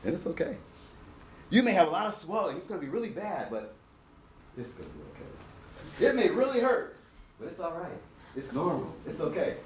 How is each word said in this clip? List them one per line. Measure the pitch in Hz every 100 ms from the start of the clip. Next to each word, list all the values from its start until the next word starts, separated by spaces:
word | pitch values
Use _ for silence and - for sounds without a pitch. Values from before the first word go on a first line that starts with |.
And | 170
it's | 160 -
okay. | 165 - 233 - - - - - - - - -
You | 220
may | 240
have | 190 160
a |
lot | 170 214
of |
swelling. | - 160 220 196 139
It's | -
gonna | 190
be | 139
really | 190 233
bad, | 165 208 151 120
but | 110 107 - - - - - - - - -
it's | -
gonna | - -
be | 76 -
okay. | - - - - - - - - - 247
It |
may | 262 190
really | - 262 254
hurt, | 240 160 - - - - - -
but | 110
it's | -
all | 170
right. | 165 175 151 - - -
It's | 135 131
normal. | - 180 139 - - 147
It's | -
okay. | 151 170 - -